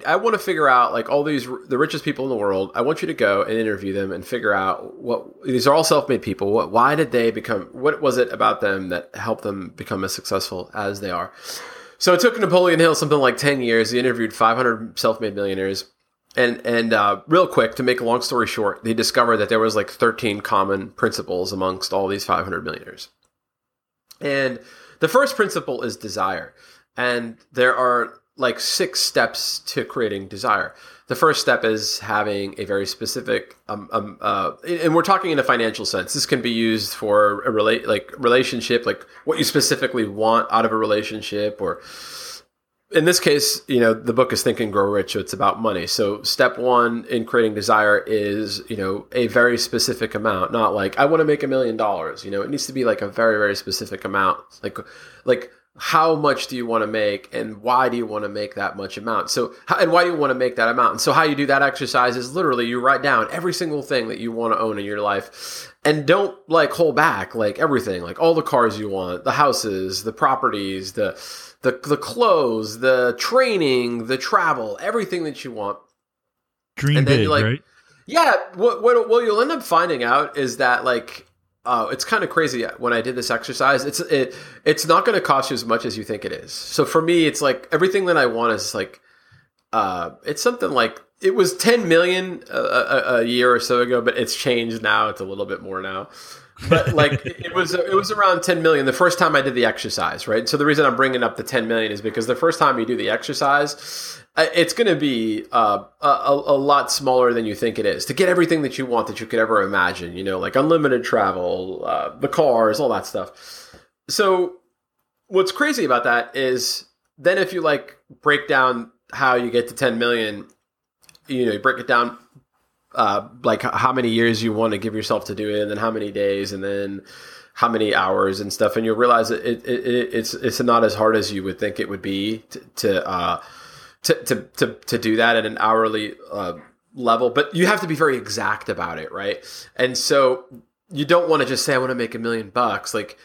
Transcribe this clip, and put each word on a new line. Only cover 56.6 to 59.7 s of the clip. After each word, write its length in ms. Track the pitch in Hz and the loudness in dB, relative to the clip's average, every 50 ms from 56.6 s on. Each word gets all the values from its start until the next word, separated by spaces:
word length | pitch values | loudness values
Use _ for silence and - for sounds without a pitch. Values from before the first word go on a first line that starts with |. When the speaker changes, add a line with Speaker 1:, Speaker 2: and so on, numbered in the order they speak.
| 120 | -4
Speaker 1:
wanna 220 | 117 113 113 107 | -2 0 0 0
make 400 | 107 110 110 107 104 101 95 - - - | 0 0 0 0 0 -2 -4 -8 -8 -8
and 280 | 117 113 110 107 101 | -8 -8 -8 -10 -6
why 280 | 107 123 123 127 131 123 | -2 0 2 2 2 2
do 80 | 120 | 0
you 80 | 120 113 | -2 -4
wanna 240 | 104 104 104 104 101 | -4 -6 -6 -6 -6
make 260 | 104 104 104 101 - | -6 -8 -8 -8 -6
that 220 | 101 98 92 98 | -6 -6 -6 -6
much 200 | 98 98 92 - | -8 -10 -10 -10
amount? 320 | - 104 117 110 98 - - | -8 -6 -2 -2 -2 -2 -2
So, 240 | - 131 117 - - - - | -2 -2 -2 -4 -6 -12 -6
how, 120 | - | -4